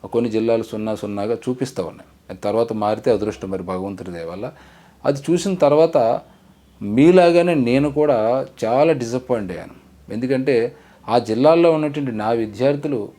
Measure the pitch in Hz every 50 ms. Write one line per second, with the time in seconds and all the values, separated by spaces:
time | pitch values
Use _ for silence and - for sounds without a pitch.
0 | - 98 - 117 120 117 107 110 113 113 113 113 110 - - 107 107 110 107 101
1 | - 104 101 101 101 110 117 110 - 127 127 127 135 127 - - 90 80 - -
2 | - _ _ _ _ _ - 92 - 104 104 110 117 113 113 107 107 104 107 107
3 | - 135 117 101 104 107 101 - - 98 95 95 92 87 92 92 95 98 98 92
4 | - 90 87 85 82 82 87 95 110 139 151 - - - - - _ _ _ _
5 | - 131 143 143 - - 170 180 180 202 190 180 156 143 147 151 165 160 - 151
6 | 120 113 - - - - _ _ _ _ _ _ _ _ _ _ 101 101 104 123
7 | 143 170 180 185 175 170 170 175 170 180 170 147 123 117 120 135 143 151 139 147
8 | 151 147 135 113 110 113 123 135 - - - - 117 110 117 131 147 165 160 135
9 | 120 117 120 127 123 - 127 113 101 92 87 80 78 - - - _ - _ _
10 | - - 104 113 123 127 135 131 131 147 131 117 113 120 - - - - - _
11 | _ - 113 123 117 107 110 117 135 151 165 170 170 170 160 156 151 151 139 151
12 | 143 131 113 107 104 110 120 117 113 110 101 101 123 139 143 143 143 151 139 113
13 | 101 104 -